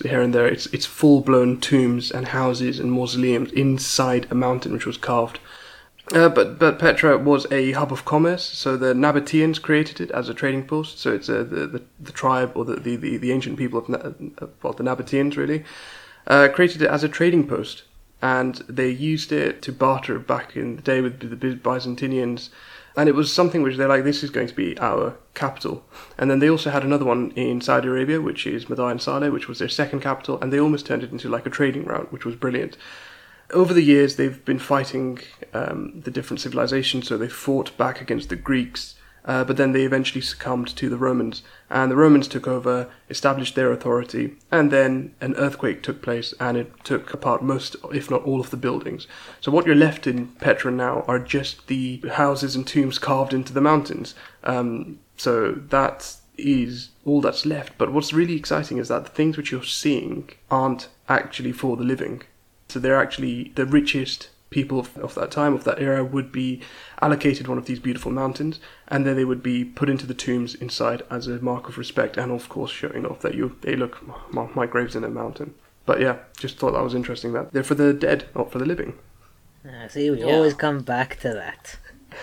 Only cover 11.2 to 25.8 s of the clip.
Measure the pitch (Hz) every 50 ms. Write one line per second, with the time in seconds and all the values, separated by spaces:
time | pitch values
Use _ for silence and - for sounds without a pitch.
11.2 | - - 113 110 120 127 - - - - - 123 - - _ - 151 - - -
12.2 | 139 131 127 127 127 123 - - 117 120 - - 131 120 120 117 - - 120 -
13.2 | 123 123 131 131 131 139 - - 127 123 117 117 - - 123 - - - - -
14.2 | - - - - - - - _ - 127 - - 120 127 127 123 123 - 139 139
15.2 | 139 143 143 143 143 143 156 156 156 - - - - - - - - - - -
16.2 | _ - 135 143 143 139 - 175 180 175 175 156 151 - 151 143 151 151 - -
17.2 | 170 175 175 165 139 135 - 92 107 - - - - _ _ - - _ _ _
18.2 | - 131 131 127 127 127 123 - - - 123 135 127 127 123 131 147 156 156 151
19.2 | - - 151 147 143 151 147 - - - 135 - 131 135 131 131 - - 120 120
20.2 | - - 127 123 - - - 127 123 120 113 - - 139 131 127 127 123 120 -
21.2 | 123 113 117 - 135 127 123 123 - 123 127 127 - 123 120 123 139 131 131 127
22.2 | 123 120 120 117 - - - - - - - - - - - 147 151 151 135 147
23.2 | 151 147 - 180 180 170 175 165 139 131 127 131 135 135 135 131 135 147 143 143
24.2 | 147 139 - 117 117 120 - - 92 87 - - 120 107 - - - - - -
25.2 | _ _ _ - 147 131 - - - - - -